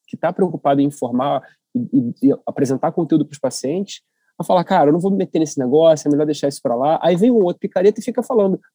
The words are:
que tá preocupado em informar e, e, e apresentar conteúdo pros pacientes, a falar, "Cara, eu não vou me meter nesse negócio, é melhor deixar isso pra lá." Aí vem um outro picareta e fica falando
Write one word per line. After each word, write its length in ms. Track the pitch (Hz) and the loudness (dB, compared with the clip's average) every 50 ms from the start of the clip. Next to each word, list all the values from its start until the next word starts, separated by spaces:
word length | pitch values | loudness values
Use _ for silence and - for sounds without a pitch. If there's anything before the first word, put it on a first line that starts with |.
| _ _ | _ _
que 80 | - | -10
tá 160 | - - 160 | -6 -6 -4
preocupado 480 | 185 - 190 180 160 165 - 143 139 139 | -2 0 -2 -2 -2 -2 0 0 2 2
em 60 | 139 | 2
informar 580 | 143 143 - 131 120 120 123 131 143 147 135 - - _ _ _ _ - | 0 -2 -4 -6 -4 -2 -2 -2 -2 -2 -4 -6 -10 _ _ _ _ -6
e, 40 | 127 | -6
e, 500 | 120 - - - 120 120 - - - 139 | -4 -2 0 0 0 -2 -2 0 0 0
e 40 | - - - | 0 0 -4
apresentar 480 | - - - 143 120 135 127 - 160 160 | -8 -6 -4 -2 -2 -2 -2 -4 -4 -2
conteúdo 320 | - 170 143 160 156 147 | -2 -2 0 0 0 0
pros 120 | - 147 - | -2 -6 -6
pacientes, 640 | - 127 - - - 131 160 190 202 - - - _ _ _ _ _ _ _ - | -6 -6 -6 -6 -6 -6 -4 -4 -6 -8 -10 -18 _ _ _ _ _ _ _ -8
a 20 | 170 | -4
falar, 200 | - 190 180 175 | 0 0 0 0
"Cara, 260 | - 196 180 147 143 | 2 2 2 4 4
eu 40 | 151 | 2
não 60 | 175 | 2
vou 120 | 165 196 | 0 0
me 60 | 196 190 | -2 -2
meter 220 | 180 - - 170 | -2 -2 -2 -2
nesse 200 | 160 151 - 143 | -2 -2 -4 -4
negócio, 480 | 127 123 131 151 165 165 160 147 - 147 | -2 0 2 4 6 6 4 4 2 -2
é 40 | |
melhor 140 | 143 143 151 | 0 0 0
deixar 220 | 151 147 - - 143 | -2 -2 -2 -4 -6
isso 140 | 139 - | -4 -4
pra 140 | - 135 120 | -4 -4 -2
lá." 240 | 120 131 147 160 - | 0 0 0 0 0
Aí 140 | - 165 180 | 0 0 2
vem 160 | 170 208 254 | 2 2 4
um 120 | 240 226 190 | 4 4 2
outro 160 | 180 180 - | 0 -2 -4
picareta 400 | - 196 - 185 185 208 214 - | -8 -6 -2 0 2 2 2 0
e 40 | - | -4
fica 180 | - 226 - | -8 -6 -4
falando 380 | 226 - 262 220 202 190 185 - _ _ | -4 -2 0 0 0 0 0 -4 _ _